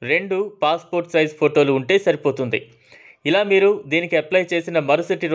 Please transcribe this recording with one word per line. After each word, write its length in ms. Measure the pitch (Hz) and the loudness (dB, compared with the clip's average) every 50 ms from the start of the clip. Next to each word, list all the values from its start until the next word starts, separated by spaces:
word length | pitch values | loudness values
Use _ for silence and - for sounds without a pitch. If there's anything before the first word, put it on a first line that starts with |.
| 120 123 | -4 -2
రెండు 260 | 151 175 196 196 185 185 208 208 208 _ 151 | -2 -2 -2 -2 -4 -4 -4 -6 -4 _ -2
పాస్‌పోర్ట్ 460 | 151 160 165 165 _ - 175 170 170 - | 0 0 -2 -6 _ -4 -4 -4 0 0
సైజ్ 180 | 165 156 151 156 - | 0 0 0 0 0
ఫోటోలు 300 | 156 143 147 151 143 139 135 131 | 0 2 4 2 2 2 2 -2
ఉంటే 180 | 127 120 185 196 196 | 0 0 0 2 2
సరిపోతుంది. 560 | 185 156 147 - 147 135 135 127 120 107 113 - - _ _ _ _ - - - - _ _ _ 143 | 0 -2 0 -2 -4 -2 -2 -4 -4 -4 -6 -6 -10 _ _ _ _ -20 -20 -20 -20 _ _ _ 0
ఇలా 140 | 170 196 208 202 196 | 0 0 2 2 2
మీరు 180 | 190 196 202 208 190 - 143 143 | 4 4 2 2 0 -4 -2 -2
దీనికి 220 | 165 175 165 170 156 | -2 0 0 -2 -2
అప్లై 240 | 151 - 185 185 180 170 175 | -2 0 0 0 0 0 -2
చేసిన 240 | 170 165 180 170 160 143 139 | -4 -2 -2 -2 -2 0 2
మరుసటి 360 | 143 165 165 - 190 160 175 156 | 0 0 0 -4 -4 -4 -2 2